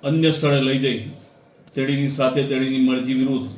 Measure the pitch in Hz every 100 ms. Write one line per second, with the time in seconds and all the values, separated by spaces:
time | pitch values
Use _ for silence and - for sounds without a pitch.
0 | 143 160 160 151 147 139 131 135 131 113
1 | 101 - - - _ _ - 143 135 139
2 | 143 139 127 139 135 131 131 131 131 127
3 | 127 131 135 131 -